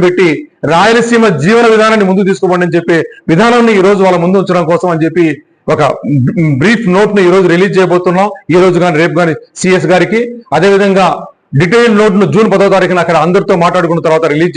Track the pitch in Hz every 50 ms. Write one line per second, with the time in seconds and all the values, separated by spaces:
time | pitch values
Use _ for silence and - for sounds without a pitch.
0 | 170 180 180 185 190 165 147 143 - - _ _ - 135 160 170 190 220 233 240
1 | 226 233 240 226 226 214 175 135 139 185 226 233 233 226 220 214 214 220 220 214
2 | 202 185 190 190 202 185 190 - 196 180 180 175 180 175 156 170 165 165 170 160
3 | - - - - _ - 160 170 220 233 240 240 233 226 220 190 180 196 208 185
4 | 190 190 180 175 170 180 190 196 180 - 180 175 170 147 175 165 185 180 170 160
5 | 156 165 160 175 170 156 143 - - _ _ _ _ - 156 151 147 131 - -
6 | - - 147 139 120 143 - 175 165 156 143 123 143 208 233 202 233 180 180 190
7 | 214 208 208 202 185 175 175 196 190 170 165 180 190 202 160 185 185 170 175 180
8 | 180 185 175 180 196 208 - - - - 151 175 180 185 180 170 175 180 160 147
9 | 170 175 147 165 175 165 151 - - - _ - - 185 185 180 - 160 180 180
10 | 185 - 214 226 240 233 - - - _ 139 156 175 196 196 196 202 196 190 190
11 | 185 165 - - - - - _ _ _ - 135 175 175 233 233 240 240 214 202
12 | 214 214 180 202 196 156 131 196 220 208 190 190 196 196 190 190 180 180 185 180
13 | 170 175 170 160 151 170 180 196 196 - 202 170 170 175 175 185 170 160 170 165
14 | 151 165 160 160 165 156 143 151 170 180 139